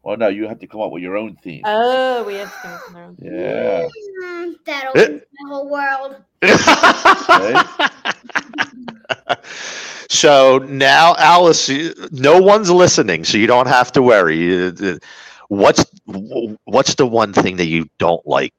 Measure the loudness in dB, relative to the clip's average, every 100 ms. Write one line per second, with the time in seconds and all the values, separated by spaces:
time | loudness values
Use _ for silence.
0 | -10 -4 -4 -4 -10 -12 -18 -12 -10 -10
1 | -10 -10 -10 -16 -18 -12 -6 -4 -2 -2
2 | -4 -6 -8 -12 -14 -18 -18 -18 -20 -20
3 | -20 -20 -16 -12 -8 -6 -4 -6 -8 -12
4 | -20 -16 -14 -12 -14 -14 -12 -10 -2 2
5 | 2 0 _ _ -14 -12 -10 -6 -6 -6
6 | -10 -18 _ _ 2 2 2 2 2 2
7 | 0 0 2 2 2 0 -2 -4 -6 _
8 | -12 -12 -8 -10 -10 -10 -10 -10 -20 -20
9 | -12 -10 -6 -8 -8 -18 -16 -16 -16 -18
10 | -6 2 4 6 6 4 -2 -2 2 4
11 | 4 4 4 6 4 2 -2 -6 -8 -12
12 | -14 -2 4 6 6 4 4 4 4 2
13 | 0 -2 -2 0 2 2 4 2 2 2
14 | 4 4 4 0 -2 -2 -4 -6 -8 -8
15 | -14 -20 -20 -20 _ 2 2 2 -4 _
16 | -16 -14 -10 -10 -10 -12 -4 -2 -2 0
17 | 0 0 0 -2 -2 -4 -4 -4 -6 _
18 | -4 -4 -2 -4 -4